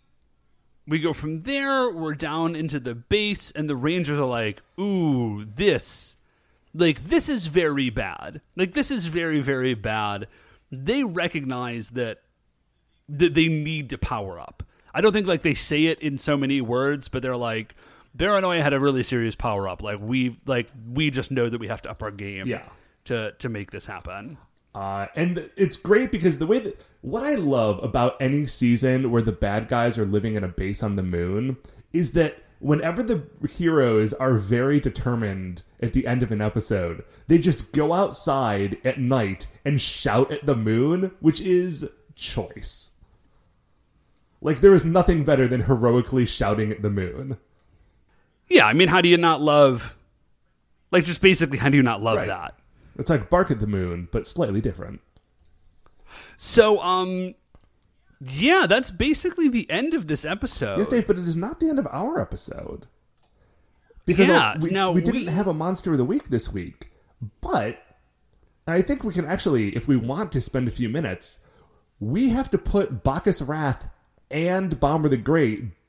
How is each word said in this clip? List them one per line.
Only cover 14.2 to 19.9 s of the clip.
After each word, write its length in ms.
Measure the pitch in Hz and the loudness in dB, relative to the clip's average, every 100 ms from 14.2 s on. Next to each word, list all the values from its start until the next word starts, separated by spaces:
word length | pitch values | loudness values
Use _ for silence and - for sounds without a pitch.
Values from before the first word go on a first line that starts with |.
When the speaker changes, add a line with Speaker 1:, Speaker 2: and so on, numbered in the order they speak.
| 98 85 | -6 -10
Speaker 1:
up. 260 | - - - _ _ | -16 -16 -18 _ _
I 60 | - | 2
don't 140 | 214 | 2
think, 140 | 208 190 | 4 2
like, 160 | 165 | 0
they 100 | 170 | 0
say 320 | 143 - 151 160 | -2 0 2 2
it 140 | 160 | 0
in 160 | 156 139 | -4 -4
so 180 | - 143 | -2 0
many 240 | 135 139 | 0 0
words, 480 | 113 123 139 147 - | 0 0 0 -2 -4
but 140 | 131 | -6
they're 160 | 127 127 | -4 -4
like, 360 | 120 110 110 - - - _ 123 | -4 -4 -8 -16 -20 -20 _ -2
"Baranoia 440 | 180 202 185 175 | 2 2 2 2
had 120 | 147 | 2
a 80 | 139 | 2
really 220 | 143 131 | 2 2
serious 320 | 120 123 113 - | 0 -2 -2 -2
power 340 | 120 104 98 | -2 -2 -4
up. 120 | 90 | -6
Like, 180 | 107 | -8